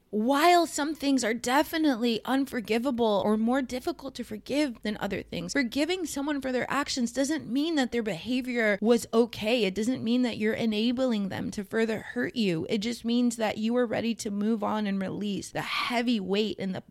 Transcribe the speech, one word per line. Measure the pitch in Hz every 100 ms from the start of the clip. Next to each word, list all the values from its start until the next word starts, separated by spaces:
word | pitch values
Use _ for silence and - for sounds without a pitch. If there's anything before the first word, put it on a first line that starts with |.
| _
While | 214 226 277 330 349 330
some | - 294
things | 302 285 269
are | 226
definitely | 233 247 269 311 330 311 240 240 220
unforgivable | - 262 269 247 196 226 247 240 226 202
or | - 220
more | 226 262
difficult | 254 254 349 - 269
to | 262
forgive | 226 214 - 269 294 220
than | 220 208
other | 202 190
things, | - 175 175
forgiving | 285 240 269 302 381 320
someone | - 277 285
for | 262
their | 247 -
actions | 262 294 - 233
doesn't | 247 269 311 -
mean | 247 311
that | 311 254
their | 233
behavior | 220 165 185 254 254 240 220 202
was | 214 240 -
okay. | 226 233 - 214 247
It | 196
doesn't | 185 220 262
mean | 220 247
that | 247 214
you're | 214
enabling | 220 226 214 233 254 262 214 196
them | - -
to | -
further | 202 226 220 214
hurt | - 240 247 -
you. | 202 165 -
It | 220
just | 214 233
means | 226 240 247 233
that | 214 -
you | 220 240
are | 240
ready | 214 226
to | 220 214
move | 202 208 226
on | 208 214 208
and | 196
release | 185 - 208 190 -
the | -
heavy | 151 - - 240 247 233
weight | 185 196 214 -
and | 190 185
the | -